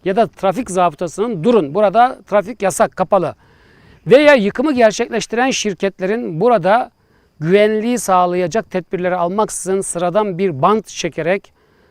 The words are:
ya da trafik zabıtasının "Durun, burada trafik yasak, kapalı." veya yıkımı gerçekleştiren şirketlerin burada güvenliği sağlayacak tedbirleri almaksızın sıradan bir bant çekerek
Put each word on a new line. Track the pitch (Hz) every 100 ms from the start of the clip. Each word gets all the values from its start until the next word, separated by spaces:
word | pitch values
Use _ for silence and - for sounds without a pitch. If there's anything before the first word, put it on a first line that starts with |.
| 180
ya | 190
da | 208
trafik | - 196 170 -
zabıtasının | 185 175 147 175 - 233 196
"Durun, | 175 233 143
burada | 170 208 196 247 262 -
trafik | 208 190 240
yasak, | 190 - 208 -
kapalı." | 185 196 156 - _ _ _ _ _ - -
veya | 247 294
yıkımı | 277 202 - 294
gerçekleştiren | 247 226 202 233 226 - 220 262
şirketlerin | 233 214 180 196 - 185 226 233 156
burada | 226 226 170 226 - _ _ _ _ -
güvenliği | 156 196 214 214 226 247
sağlayacak | - 185 180 180 180 226 -
tedbirleri | 185 165 180 180 180
almaksızın | 175 196 214 - 180 196
sıradan | 190 170 175 185 214 170
bir | 190 135
bant | 170 214 -
çekerek | - 170 151 156 196 - _ _ _ _